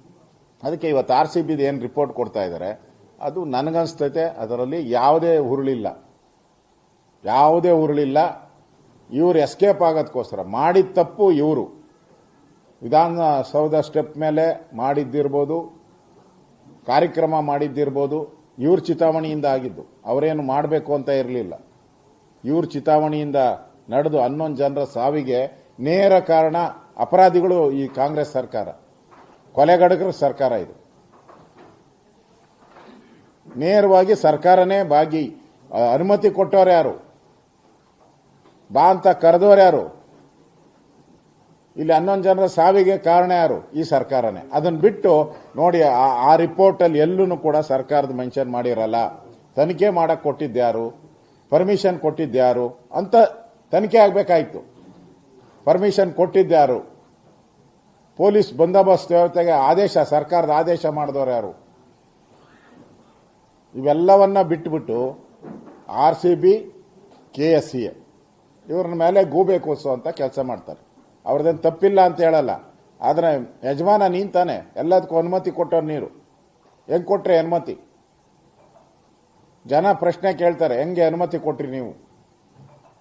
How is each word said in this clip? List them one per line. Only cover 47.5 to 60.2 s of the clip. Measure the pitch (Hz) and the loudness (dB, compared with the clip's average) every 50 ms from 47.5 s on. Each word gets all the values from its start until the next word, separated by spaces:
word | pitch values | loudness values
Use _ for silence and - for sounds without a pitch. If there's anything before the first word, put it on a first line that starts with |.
| 147 | 0
ಸರ್ಕಾರದ | 151 151 - 135 131 127 - 151 147 143 135 | 0 0 0 -2 -4 -2 -2 -2 -2 -2 -2
ಮೆನ್ಷನ್ | 131 123 127 127 - 139 135 123 | -6 -8 -8 -6 -4 -4 -4 -4
ಮಾಡಿರಲ್ಲ. | 123 120 123 123 120 110 110 110 113 117 113 92 - - - - - _ _ _ _ | -4 -4 -4 -4 -2 -2 -2 -2 -2 -2 -2 -4 -6 -10 -18 -20 -20 _ _ _ _
ತನಿಖೆ | - 147 170 185 151 190 208 | -2 -2 0 0 0 0 0
ಮಾಡಕ್ | 185 175 165 160 160 156 - | 2 0 0 0 -2 -2 -4
ಕೊಟ್ಟಿದ್ದ್ಯಾರು, | 151 131 - 151 139 110 123 123 120 113 113 117 113 117 - - - _ _ _ _ _ _ _ _ | -6 -4 -4 -8 -6 -2 -2 0 0 0 -2 -6 -8 -10 -14 -20 -20 _ _ _ _ _ _ _ _
ಪರ್ಮಿಷನ್ | 139 156 185 190 208 185 - 190 180 156 | 0 0 2 0 -2 0 0 -2 -2 -2
ಕೊಟ್ಟಿದ್ದ್ಯಾರು | 156 156 151 156 160 139 110 127 127 127 123 123 123 120 123 - _ _ - | -4 -4 -4 -4 -6 -4 0 2 2 2 2 0 -2 -4 -8 -12 _ _ -8
ಅಂತ | 147 202 196 233 226 226 226 - - - - _ _ _ _ | -8 -4 2 4 4 4 4 2 -4 -20 -20 _ _ _ _
ತನಿಖೆ | - 175 214 202 - 226 | -2 -2 0 2 4 6
ಆಗ್ಬೇಕಾಯ್ತು. | 214 202 180 196 185 - 175 165 151 - - - - - _ - - - - - - - - _ _ _ _ _ _ _ _ _ _ | 6 6 4 0 0 2 0 0 0 -2 -8 -16 -18 -18 _ -20 -20 -20 -20 -20 -20 -20 -20 _ _ _ _ _ _ _ _ _ _
ಪರ್ಮಿಷನ್ | 139 160 180 196 202 - - 190 180 147 | 0 0 2 0 0 0 0 0 0 0
ಕೊಟ್ಟಿದ್ದ್ಯಾರು? | - 175 180 - 190 185 156 165 156 147 131 123 107 - - - _ _ _ _ _ _ _ _ _ _ _ _ _ _ _ _ _ _ _ _ _ _ _ _ - | -2 -2 2 2 2 2 4 4 4 4 2 2 -2 -6 -10 -20 _ _ _ _ _ _ _ _ _ _ _ _ _ _ _ _ _ _ _ _ _ _ _ _ -2
ಪೊಲೀಸ್ | 165 202 202 208 196 - - | 0 2 2 2 0 0 0
ಬಂದೋಬಸ್ತ್ | 127 165 170 185 196 190 190 185 - - - 170 | -2 0 2 2 2 4 4 2 0 0 0 0
ವ್ಯವಸ್ಥೆಗೆ | 170 175 170 170 175 170 170 | 2 2 2 0 0 0 0
ಆದೇಶ, | 160 147 - - 165 180 208 185 - 170 | 2 2 2 2 2 2 0 0 0 0
ಸರ್ಕಾರದ | 147 - 147 151 | 0 0 0 -2